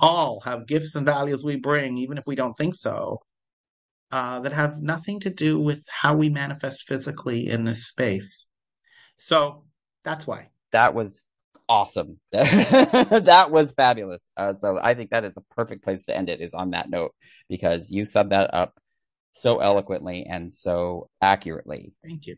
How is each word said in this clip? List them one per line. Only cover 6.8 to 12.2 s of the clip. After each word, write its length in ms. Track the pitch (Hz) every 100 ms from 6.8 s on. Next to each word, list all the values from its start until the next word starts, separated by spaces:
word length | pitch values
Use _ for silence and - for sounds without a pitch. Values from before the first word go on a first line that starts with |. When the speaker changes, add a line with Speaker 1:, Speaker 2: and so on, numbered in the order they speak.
Speaker 1:
physically 680 | - 135 143 147 - 117 120
in 160 | 117
this 220 | 113 113 -
space. 580 | - 123 98 101 - - _ _ _ _ _ _ _
So 480 | - 160 147 143 _ _ _ _
that's 220 | - 156 -
why. 220 | 113 - _ _
Speaker 2:
That 220 | 113 120
was 280 | 113 107 - _ _ _ _ -
awesome. 520 | 113 101 - 80 -